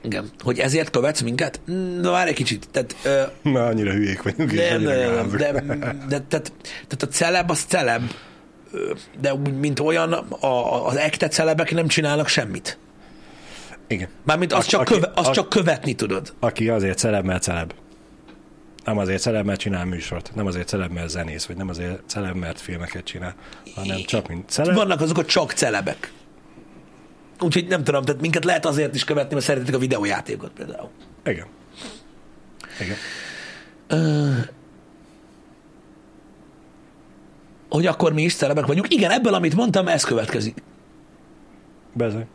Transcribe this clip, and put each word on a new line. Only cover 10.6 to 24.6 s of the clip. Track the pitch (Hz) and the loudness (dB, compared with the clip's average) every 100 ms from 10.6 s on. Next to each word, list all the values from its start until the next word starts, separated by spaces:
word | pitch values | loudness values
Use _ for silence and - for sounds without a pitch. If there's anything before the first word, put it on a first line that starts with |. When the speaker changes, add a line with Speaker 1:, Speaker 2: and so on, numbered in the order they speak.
| 117 123 - | 2 0 0
Speaker 1:
az | 135 | 0
ekte | 151 - 160 | 0 0 0
celebek | - 160 156 160 | 4 4 4 2
nem | 165 160 | 2 2
csinálnak | - 151 147 151 | 2 2 2 2
semmit. | - 113 90 - - - - - - - - - - - - - | 0 0 -6 -8 -12 -18 -20 -20 -20 -20 -20 -20 -18 -18 -20 -6
Speaker 2:
Igen. | 104 92 - - | -6 -6 -6 0
Speaker 1:
Mármint | 156 180 | 2 4
azt | 190 | 2
Speaker 2:
Aki, | - | 4
Speaker 1:
csak | 208 | 4
Speaker 2:
aki, | 220 | 6
Speaker 1:
köve-, | 214 175 - | 4 4 2
azt | 156 | 4
Speaker 2:
a- | |
Speaker 1:
csak | 135 190 | 4 4
követni | 214 170 147 143 | 2 4 2 0
tudod. | 120 107 95 - - | -2 -2 -2 -6 -2
Speaker 2:
aki | 117 - 110 | -2 0 0
azért | 113 98 90 | 2 2 0
celeb, | 113 104 92 | 2 2 0
mert | 92 | 0
celeb. | - 85 85 - - - - - - - - - - - - | -2 -4 -6 -10 -20 -20 -20 -20 -20 -20 -20 -20 -20 -10 -4
Nem | 107 | -2
azért | 95 95 | 0 0
celeb, | - 110 101 | 0 0 0
mert | 95 | -2
csinál | - 95 90 | -2 -4 -4
műsort. | 90 78 87 - 110 | -6 -6 -8 -8 -6
Nem | 101 | -4
azért | 90 87 | -4 -4
celeb, | 101 90 | -4 -4
mert | 85 85 | -6 -6
zenész, | 87 82 78 - | -6 -8 -8 -10
vagy | 87 | -8
nem | 95 | -8
azért | 85 90 92 - | -6 -8 -8 -8
celeb, | 104 98 92 | -8 -6 -6
mert | 85 85 | -6 -10
filmeket | - 87 85 90 | -10 -10 -8 -10
csinál, | - 87 90 87 - - - - | -10 -10 -10 -12 -20 -20 -18 -10
hanem | 98 95 92 | -6 -6 -2
csak | 110 - | -2 -2
mint | 85 95 | -10 -6
celeb. | - | 0